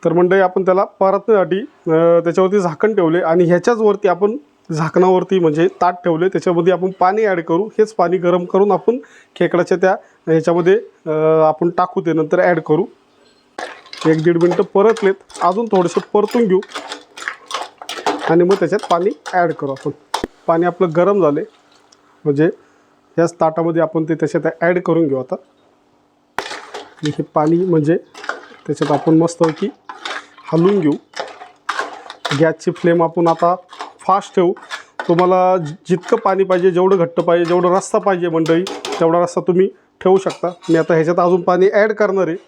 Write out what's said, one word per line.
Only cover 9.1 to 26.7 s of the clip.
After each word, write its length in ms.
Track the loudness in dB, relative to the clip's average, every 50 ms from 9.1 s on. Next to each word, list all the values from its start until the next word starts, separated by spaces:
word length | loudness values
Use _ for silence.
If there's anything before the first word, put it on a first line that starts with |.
| _ -20 _ _ _
खेकड्याच्या 420 | -2 -2 0 2 0 0 0 0 2
त्या 180 | 2 2 0 0 -4 _ _ _ _ 0
ह्याच्यामध्ये, 520 | 0 0 2 2 0 2 4 2 2 2 0 -6 _ _ _
अ, 60 | -4 -2 0 2 2 4 4 4 2
आपण 220 | 2 0 -2 -2
टाकू, 320 | 0 0 -2 -2 -2 -6
ते 120 | -4 -2 -2
नंतर 260 | -2 0 0 0 2
ॲड 200 | 2 2 2 0
करू. 260 | 0 0 0 0 0 -4 -6 _ _ _ _ _ _ _ _ _ _ _ _ -16 -16 -16 -16 -20 -20 -20 -18 -4 0 0
एक 160 | 0 2 2
दीड 200 | 0 2 2 2
मिनटं 200 | 0 2 0 -2
परतलेत, 500 | 0 _ 2 4 4 2 2 0 -2 -2 -2 _ _ -10 -2
अजून 240 | -2 -2 0 0 -4
थोडंसं 360 | 0 0 0 0 2 -2 -4 -6 -2 _
परतून 340 | 0 0 0 0 0 2 2
घेऊ 120 | 2 0 0 -4 -14 -16 -14 -14 -16 -18 -18 _ _ -12 -12 -12 -12 -12 -18 -14 -12 -12 -12 -12 _ _ -16 -14 -14 -6 -4 -4 -4 -4 -2 0
आणि 140 | 2 2 4
मग 100 | 4 2
त्याच्यात 360 | 0 0 -2 -2 -4 -2 0
पाणी 200 | -2 0 0 -2 -4 -6 _ -6 -2
ॲड 200 | 0 0 0 -2
करू 180 | -6 -6 -8
आपण. 200 | -8 -6 -8 -10 -10 -10 _ _ _ -8 -8 -8 _ _ _ -2
पाणी 180 | 0 0 0
आपलं 220 | -2 0 0 -2 -2 2
गरम 260 | 0 2 2 2 2
झाले, 200 | 2 2 0 0 -4 -8 _ _ _ _ _ _ _ _ _ _ _ _ _ _ _
म्हणजे 200 | -4 0 2 0 0 0 -4 _ _ _ _ _ _ _ _ _ _ _ -2
ह्याच 160 | -2 -2 0
ताटामध्ये 480 | _ -2 -2 0 -2 -4 -2 0 0
आपण 220 | -2 -2 -2 -4 -2
ते 120 | -2 -2
त्याच्यात 360 | -2 -2 -2 -2 -2 -2 -2 -4 -2
ॲड 180 | -2 0 0 0
करून 280 | 0 -2 0 0 0 0
घेऊ 120 | -2 -4
आता. 160 | -6 -8 -10 -12 -12 _ _ _ _ _ _ _ _ _ _ _ _ _ _ _ _ _ _ -12 -12 -12 -14 -16 -16 -16